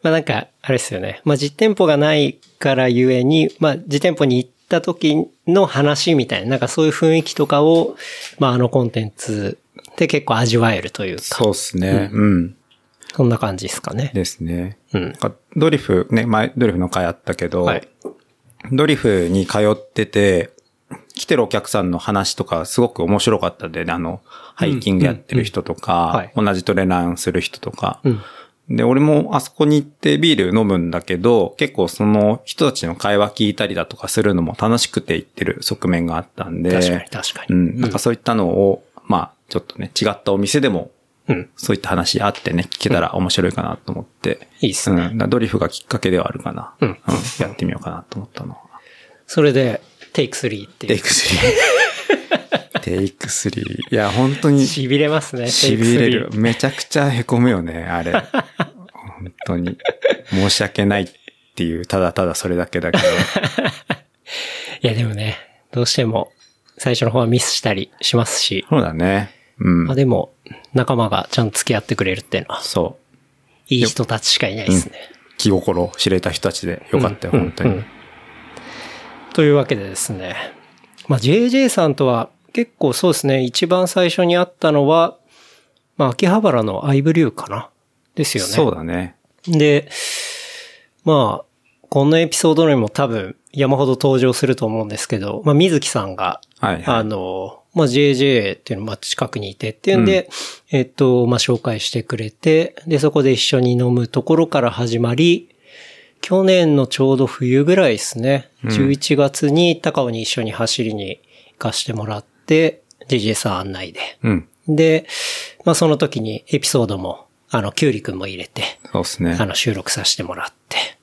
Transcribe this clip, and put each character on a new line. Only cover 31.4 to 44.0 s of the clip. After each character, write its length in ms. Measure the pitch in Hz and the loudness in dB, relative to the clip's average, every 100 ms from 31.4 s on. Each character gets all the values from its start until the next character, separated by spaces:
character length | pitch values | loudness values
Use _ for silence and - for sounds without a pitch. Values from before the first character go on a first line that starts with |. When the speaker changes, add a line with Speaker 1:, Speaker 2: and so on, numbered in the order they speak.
| 85 - | 2 -2
Speaker 2:
結 160 | 143 | -4
構 120 | - 87 | -2 -2
そ 180 | - | 0
の 360 | 107 107 104 117 | 2 4 2 0
人 200 | - - | -6 -2
た 100 | 147 | -2
ち 120 | - 82 | 0 -8
の 80 | |
会 220 | 85 101 104 | -4 0 2
話 140 | 104 | 0
聞 180 | - 104 | 0 -2
い 60 | |
た 120 | 101 104 | 0 -4
り 80 | |
だ 100 | 87 | -4
と 120 | 82 - | -6 -8
か 100 | - | -4
す 160 | - | 0
る 100 | 104 | 2
の 80 | 90 | 2
も 140 | 82 - | -2 -2
楽 200 | 107 120 | 0 0
し 100 | - | 0
く 140 | - | -4
て 140 | - | -4
行 100 | 82 | -4
っ 20 | - | -4
て 160 | - | -6
る 180 | - - | -4 -4
側 260 | - 92 92 | -6 -4 0
面 180 | 85 | 0
が 120 | 85 82 | -2 -4
あ 40 | |
っ 60 | - | -8
た 140 | - 87 | -12 -8
ん 160 | 85 | -4
で。 80 | 87 | 0
Speaker 1:
確 160 | 90 90 | 2 2
か 60 | 87 | 0
に、 60 | - | -6
確 240 | - - | -10 -10
か 120 | - - | -10 0
に。 60 | |
Speaker 2:
う 20 | 90 | 2
ん。 220 | 87 117 | 2 0
な 60 | 117 | -2
ん 20 | |
か 80 | - | 0
そ 120 | 123 | -2
う 20 | |
い 40 | 113 | -2
っ 20 | |
た 160 | - | -2
の 120 | 113 90 | 0 0
を、 360 | 95 98 - _ - | 2 2 0 _ -20
Speaker 1:
う 20 | |
ん。 20 | - | -2
Speaker 2:
ま 100 | 92 | -2
あ、 140 | 87 _ _ | -2 _ _
ち 80 | - | -8
ょ 20 | |
っ 40 | |
と 140 | - - | -8 -14
ね、 140 | 95 - | -8 -2
違 100 | 107 | -2
っ 140 | 101 | -2
た 80 | - | -2
お 60 | 98 | 0
店 240 | 101 147 | 0 0
で 80 | 135 | 0
も、 220 | 90 - _ _ _ - | -2 -6 _ _ _ -4
Speaker 1:
う 60 | |
ん。 160 | 92 - | -2 -4
Speaker 2:
そ 180 | - - | -8 -2
う 20 | |
い 40 | 101 | -2
っ 20 | |
た 80 | - | 0
話 320 | 90 85 104 | -2 0 0
あ 80 | 101 | -2
っ 40 | |
て 200 | - - | -2 -2
ね、 140 | 85 90 | -2 -4
聞 100 | - | -4
け 100 | - | 0
た 120 | 87 | 0
ら 120 | 85 | 0
面 140 | 92 90 | -2 -2
白 200 | - 90 | 0 0
い 20 | |
か 120 | 90 | -2
な 140 | 82 82 | -6 -8
と 60 | - | -10
思 100 | - | -10